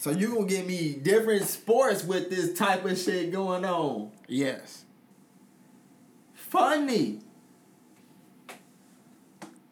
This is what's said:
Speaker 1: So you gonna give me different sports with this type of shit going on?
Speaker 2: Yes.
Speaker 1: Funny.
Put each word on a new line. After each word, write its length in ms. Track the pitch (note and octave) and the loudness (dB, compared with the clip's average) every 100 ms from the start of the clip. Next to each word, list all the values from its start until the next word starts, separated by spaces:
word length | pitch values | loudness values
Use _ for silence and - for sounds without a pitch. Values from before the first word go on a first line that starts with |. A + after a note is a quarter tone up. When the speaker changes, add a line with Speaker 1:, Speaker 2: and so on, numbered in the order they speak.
Speaker 1:
So 80 | - | -4
you 220 | E3 A3 A#3 | 0 0 0
gonna 120 | F#3+ | 0
give 200 | G3 F3+ | -2 -2
me 280 | F3+ D#3 C#3+ | -2 -4 -2
different 420 | D3 A3 A3 G3+ | 4 4 4 0
sports 600 | - - - A#3+ C4 G3+ | 0 -6 2 4 4 2
with 260 | D#3 F#3 F3 | 0 -2 0
this 280 | F#3 E3 - | -2 -2 0
type 240 | G3+ F#3 | 2 2
of 140 | F#3+ F#3 | 0 -2
shit 340 | - F3+ D#3+ | -2 -2 -2
going 320 | F#3+ F#3+ F3+ | -2 -2 -2
on? 480 | F#3 E3+ D3+ A2+ G#2 - - | -2 0 -2 -4 -10 -14 -6
Speaker 2:
Yes. 560 | B2+ C#3 A#2+ - - - _ _ - _ _ - _ - - - - - - _ | -2 -2 -4 -12 -20 -20 _ _ -20 _ _ -20 _ -20 -20 -20 -20 -20 -20 _
Speaker 1:
Funny. 880 | - - F#4 C#4 D4+ C#4+ A3 A#2 G#2 - - _ - _ _ _ - - - - - - - - - - - - - _ _ - - _ | -20 -2 2 4 2 2 2 0 -4 -14 -20 _ -20 _ _ _ -20 -20 -20 -20 -20 -20 -20 -20 -20 -20 -20 -20 -20 _ _ -20 -20 _